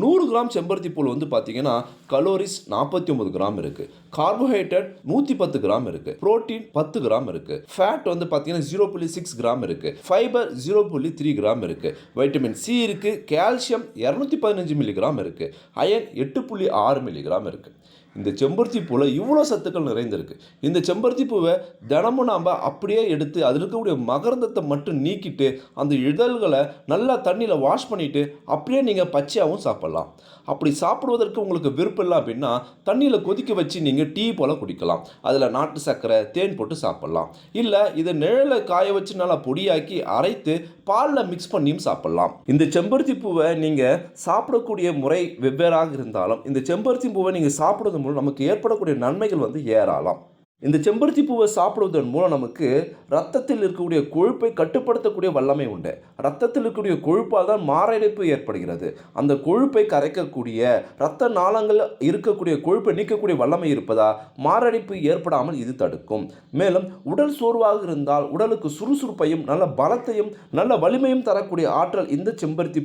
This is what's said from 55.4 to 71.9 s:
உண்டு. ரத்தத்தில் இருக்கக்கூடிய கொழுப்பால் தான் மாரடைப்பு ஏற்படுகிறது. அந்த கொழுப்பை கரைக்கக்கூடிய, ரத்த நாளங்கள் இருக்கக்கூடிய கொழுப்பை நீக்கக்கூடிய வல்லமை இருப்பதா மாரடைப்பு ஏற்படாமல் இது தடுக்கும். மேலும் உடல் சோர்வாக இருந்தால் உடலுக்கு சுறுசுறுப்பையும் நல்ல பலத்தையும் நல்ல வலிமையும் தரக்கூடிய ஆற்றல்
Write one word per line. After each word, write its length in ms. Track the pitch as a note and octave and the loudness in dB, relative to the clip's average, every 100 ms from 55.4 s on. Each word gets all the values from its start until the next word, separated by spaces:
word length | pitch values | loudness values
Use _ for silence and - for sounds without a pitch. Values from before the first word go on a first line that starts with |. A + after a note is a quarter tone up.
| C3+ C#3+ B2 | 2 0 -2
உண்டு. 180 | F2+ D#2+ - - - C#3 | -6 -8 -10 -14 -4 -4
ரத்தத்தில் 380 | D3 A#3+ C#4+ | 0 0 2
இருக்கக்கூடிய 320 | A#3 A3+ G3 E3+ D3 | -2 -2 -2 0 2
கொழுப்பால் 420 | F#3 - G3 F3+ | 2 2 2 2
தான் 140 | G#3+ D#3 | 2 2
மாரடைப்பு 540 | D3+ A3+ A3+ G#3 G#3 F3 C3 | 2 4 4 2 0 0 0
ஏற்படுகிறது. 520 | - F#2 F2 E2+ F2+ - - - | -2 -6 -6 -6 -6 -8 -12 -2
அந்த 160 | C#3+ C#3 D3 | 2 2 2
கொழுப்பை 380 | G#3 C#4 A3+ G#3 | 2 4 4 4
கரைக்கக்கூடிய, 800 | D3 D3 F#3+ D#3 B2+ A#2+ A2+ B2 A2 - - | 2 0 -2 -6 -6 -6 0 4 4 0 -4
ரத்த 260 | C#3 - A#3+ G3+ | -4 0 0 2
நாளங்கள் 420 | F3+ A3 G#3+ G#3+ - - C#3 | 2 2 4 4 2 0 0
இருக்கக்கூடிய 480 | F#3+ A3+ G#3 F3 D#3 D#3+ | 0 0 0 0 0 2
கொழுப்பை 280 | G#3 A3 F3+ | 2 2 0
நீக்கக்கூடிய 380 | G3+ G#3 G#3 D3+ | 0 0 0 2
வல்லமை 260 | B2 E3+ E3 B2 | 2 2 2 0
இருப்பதா 340 | G2 A2 G#2+ G#2+ - - C#3+ | 0 4 4 2 -6 -4 2
மாரடைப்பு 500 | G#3+ A#3+ A3+ - F#3+ D3 | 4 2 0 -4 -2 0
ஏற்படாமல் 480 | F3 F3 C#3+ - C#3 | 0 0 0 0 -4
இது 100 | A#2 B2+ | -6 -2
தடுக்கும். 440 | F#2 D#2 - G#2+ F2+ - - C#3+ | -2 -2 -6 -4 -4 -12 -8 0
மேலும் 260 | F#3+ F3+ F#3+ - - | 2 2 -2 -10 -6
உடல் 240 | F#3+ D4 C#4 | 0 0 2
சோர்வாக 420 | A#3 A#3 G#3+ G#3 F#3 | 0 4 4 2 0
இருந்தால் 400 | D3 C#3 D3 C#3+ D#3+ | -4 0 0 0 0
உடலுக்கு 360 | A3+ A3 D#3 D3 | 0 0 -4 -6
சுறுசுறுப்பையும் 680 | G#3+ C#4 B3+ - D#3 D#3+ C#3+ | -2 0 -2 0 0 0 0
நல்ல 160 | D#3 F3 - | 2 2 2
பலத்தையும் 540 | D3+ A#3+ B3 G#3+ G#3 - - C#3+ | 2 0 -2 -2 -2 -4 -6 0
நல்ல 180 | A#3 B3 E3 | 2 4 4
வலிமையும் 400 | B3+ C4 C4 B3 | 2 2 2 2
தரக்கூடிய 380 | G3+ G3 E3+ D#3 C3 | 0 0 -2 0 2
ஆற்றல் 320 | F3 | 0